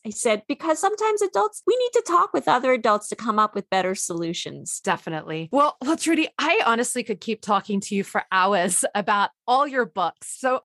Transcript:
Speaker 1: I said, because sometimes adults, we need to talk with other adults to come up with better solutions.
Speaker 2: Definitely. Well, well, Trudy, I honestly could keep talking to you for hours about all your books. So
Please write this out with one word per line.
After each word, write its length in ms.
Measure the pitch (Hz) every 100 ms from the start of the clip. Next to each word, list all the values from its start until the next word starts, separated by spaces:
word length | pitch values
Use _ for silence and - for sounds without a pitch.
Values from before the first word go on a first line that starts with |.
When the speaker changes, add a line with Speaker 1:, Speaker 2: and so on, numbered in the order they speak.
| 220
Speaker 1:
I 40 |
said, 340 | - 240 208 -
because 320 | 285 320 311
sometimes 440 | 392 427 427 415
adults, 420 | 381 392 415 - -
we 120 | 494
need 140 | 480
to 100 | 466 453
talk 280 | 339 392
with 160 | 269 -
other 240 | 254 254
adults 340 | 254 226 208 -
to 60 | -
come 240 | 226 214
up 160 | 214 202
with 140 | -
better 260 | 190 185 190
solutions. 840 | - 170 170 180 147 143 139 -
Speaker 2:
Definitely. 680 | 190 165 170 156 156 160 160
Well, 240 | 269 294 -
well, 140 | 247 320
Trudy, 320 | 311 320 320 -
I 240 | 302 415 -
honestly 360 | 233 247 247
could 200 | 240 196
keep 200 | - 214
talking 380 | - 196 - 196
to 160 | - 196
you 80 |
for 220 | 190 208 -
hours 540 | 190 185 202 170 - -
about 360 | 208 208 202 202 _ -
all 180 | 262 294
your 200 | 262 226
books. 520 | 196 165 - - -
So 260 | 254 254